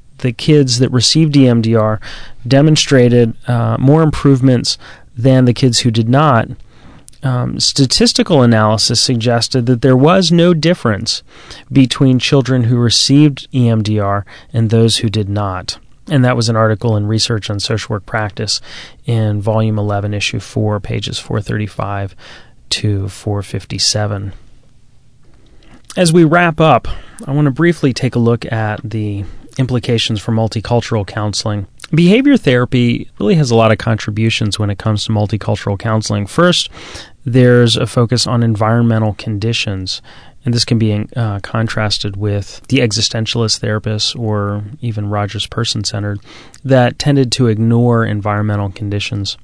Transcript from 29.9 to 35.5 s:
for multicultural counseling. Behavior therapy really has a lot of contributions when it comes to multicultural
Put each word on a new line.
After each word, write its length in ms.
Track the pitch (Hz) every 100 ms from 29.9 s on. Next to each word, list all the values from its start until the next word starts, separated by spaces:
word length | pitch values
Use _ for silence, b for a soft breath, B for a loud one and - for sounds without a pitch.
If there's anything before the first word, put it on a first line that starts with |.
| 117 - 107
for 100 | -
multicultural 760 | 110 110 113 - 120 - 113 95
counseling. 600 | - 107 101 110 104 95 - -
Behavior 440 | 156 175 220 277 269
therapy 720 | - 123 123 127 120 117 - -
really 140 | 208
has 160 | 175 135
a 40 |
lot 160 | 113 110
of 60 | 107
contributions 840 | - 107 - 104 113 - 110 98
when 120 | 104
it 80 | 101
comes 260 | 110 101
to 80 | -
multicultural 680 | 110 104 104 -